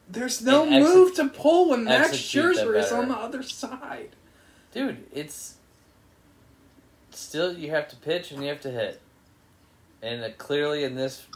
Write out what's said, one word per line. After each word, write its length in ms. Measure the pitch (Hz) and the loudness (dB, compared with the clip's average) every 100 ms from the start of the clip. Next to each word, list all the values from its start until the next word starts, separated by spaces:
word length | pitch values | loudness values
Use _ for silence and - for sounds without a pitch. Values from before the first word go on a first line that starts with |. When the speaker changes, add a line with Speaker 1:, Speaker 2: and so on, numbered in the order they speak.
| _ | _
Speaker 1:
There's 340 | 196 247 - | -10 -8 -4
no 200 | 233 285 311 | 4 4 6
Speaker 2:
and 100 | 269 | 6
exec-, 180 | 294 370 | 8 8
Speaker 1:
move 200 | 370 - | 8 4
to 120 | 277 | -4
pull 400 | - 294 339 349 | 0 4 6 4
when 140 | 247 220 | 2 2
Max 240 | 240 311 | 2 2
Speaker 2:
execute 460 | 135 - 269 339 359 | 0 -2 0 2 2
them 100 | 508 | 2
Speaker 1:
Scherzer 80 | 427 | 2
is 80 | 196 | 0
Speaker 2:
better. 120 | 233 | -2
Speaker 1:
on 60 | 254 | -2
the 60 | 226 | -4
other 240 | 226 269 | -8 -10
side. 720 | - - 254 254 285 - 110 _ _ _ _ _ _ | -12 -12 -12 -12 -14 -14 -16 _ _ _ _ _ _
Speaker 2:
Dude, 320 | 233 269 107 - | -6 -6 -6 -12
it's 440 | 139 151 - - - _ _ _ _ _ _ _ _ _ _ _ _ _ _ _ | -12 -12 -14 -16 -20 _ _ _ _ _ _ _ _ _ _ _ _ _ _ _
still, 460 | - - 151 180 175 | -20 -12 -4 -4 -4
you 140 | 147 | -4
have 160 | 156 147 | -4 -4
to 60 | - | -12
pitch 360 | 147 175 170 | -6 -6 -6
and 120 | 139 | -10
you 60 | 139 | -8
have 120 | 143 | -8
to 80 | 139 | -8
hit, 320 | 123 101 - _ _ _ _ _ _ _ _ _ _ | -6 -6 -8 _ _ _ _ _ _ _ _ _ _
and, 200 | 113 120 | -12 -10
uh, 60 | 113 110 | -10 -14
clearly 460 | - 143 147 147 | -4 -2 -2 -2
in 120 | 139 127 | -4 -4
this 300 | 135 - - | -6 -8 -20